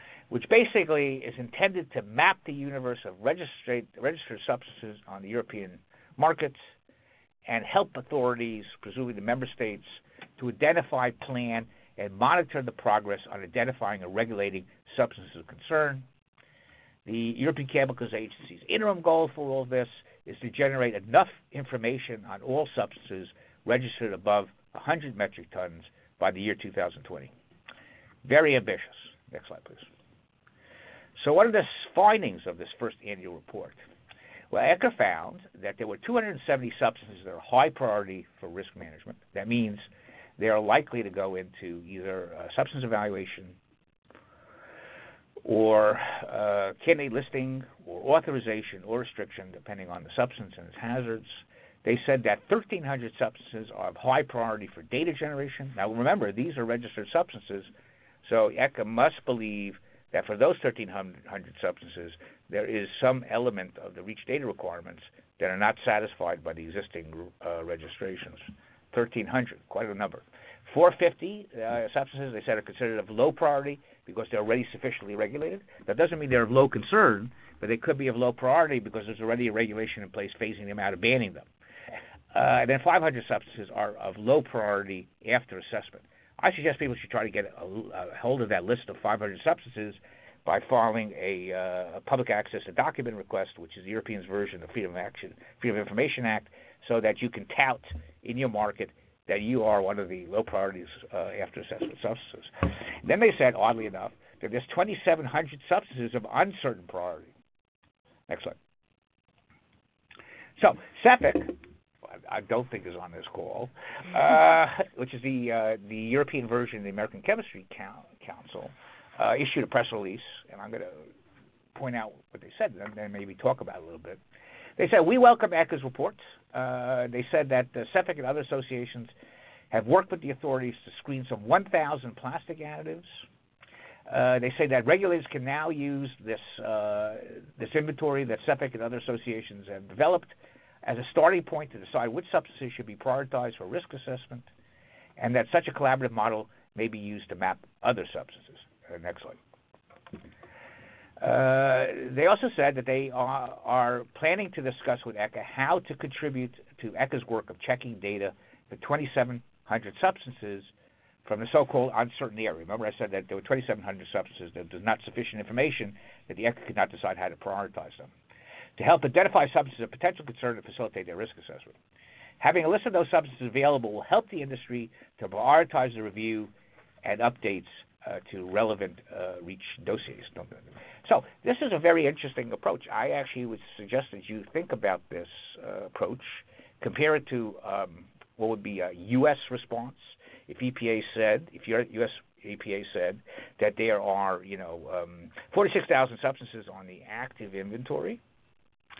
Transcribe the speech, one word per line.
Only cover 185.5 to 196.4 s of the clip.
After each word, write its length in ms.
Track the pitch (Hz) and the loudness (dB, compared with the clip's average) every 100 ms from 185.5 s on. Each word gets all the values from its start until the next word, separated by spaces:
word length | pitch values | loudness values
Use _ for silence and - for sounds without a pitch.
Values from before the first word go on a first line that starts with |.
| - | -16
uh, 220 | 101 98 95 | -12 -10 -10
approach, 360 | - 92 123 - - - - - _ | -4 -4 -4 -12 -16 -18 -20 -20 _
compare 340 | 117 120 151 156 | -8 0 2 2
it 100 | - | 0
to, 280 | 123 110 - | -4 -4 -8
um, 420 | 104 98 90 82 82 _ - - | -6 -4 -6 -10 -20 _ -20 -4
what 120 | 110 | -2
would 140 | 110 | -2
be 160 | 104 98 | -4 -4
a 100 | 90 | -4
U 360 | 87 98 127 147 | -6 0 4 6
S 100 | 143 - | 4 -4
response 460 | 127 - 117 123 - - - - - - | -10 -6 -8 -8 -14 -20 -20 -20 -20 -18
if 140 | - | -6
E 100 | 127 | -4
P 180 | 131 117 | 0 0
A 140 | 110 - | 0 0
said, 340 | 110 110 107 165 | 2 4 4 0
if 140 | - - | -14 -2
your 160 | 113 | 0
U 200 | 117 110 | 0 -2
S 60 | 110 - - _ | -2 -4 -20 _
E 120 | 104 101 | -14 -12
P 180 | 104 | -6
A 100 | 98 - | -6 -4
said 300 | 95 90 107 - - - - | -2 -2 -4 -14 -18 -18 0
that 160 | 107 104 | 0 2
there 240 | 113 104 | 2 2
are, 420 | 101 98 98 90 | 2 2 2 -2
you 140 | 95 98 | -6 -10
know, 240 | 87 85 73 | -10 -10 -6
um, 380 | 90 87 87 87 - - | -6 -6 -12 -18 -18 -2
forty-six 340 | 180 196 196 - | 2 4 2 4
thousand 300 | 135 131 117 | 4 4 0
substances 440 | 135 135 | -4 -4